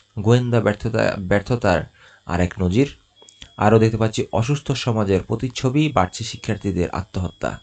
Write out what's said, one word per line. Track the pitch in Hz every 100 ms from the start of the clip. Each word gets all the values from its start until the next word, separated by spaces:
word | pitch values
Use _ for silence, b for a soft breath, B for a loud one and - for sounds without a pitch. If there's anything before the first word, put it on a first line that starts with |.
| _ -
গোয়েন্দা | 104 123 123 117
ব্যর্থতা, | 107 101 117 113 107 98
ব্যর্থতার | 92 101 - 120 104 82 - b b b -
আরেক | 87 87 -
নজির। | 90 104 143 - _ _ B B B -
আরও | 107 113
দেখতে | 113 113
পাচ্ছি | 110 110 -
অসুস্থ | - 117 143 -
সমাজের | 131 - 110 98 92
প্রতিচ্ছবি, | 90 113 127 - 131 139 151
বাড়ছে | 120 90 -
শিক্ষার্থীদের | 110 - - 98 104 90 85
আত্মহত্যা। | - 92 95 90 - 60 50